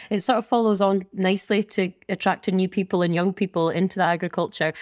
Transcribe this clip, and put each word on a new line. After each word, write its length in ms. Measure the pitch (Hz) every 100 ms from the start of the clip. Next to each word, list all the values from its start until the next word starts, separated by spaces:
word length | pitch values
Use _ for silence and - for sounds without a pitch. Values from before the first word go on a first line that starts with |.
| -
It 100 | 208
sort 180 | - 226
of 80 | 214
follows 340 | 240 220 196
on 240 | 196 196 185
nicely 520 | - 185 196 - 208
to 260 | 208 - 185 - -
attracting 460 | 185 196 165 -
new 140 | 185 185
people 340 | 202 185 185
and 100 | 175
young 200 | 170 185
people 360 | 185 190 170 165
into 300 | 170 185 190
the 60 |
agriculture. 680 | 170 170 175 - 175 - 160 -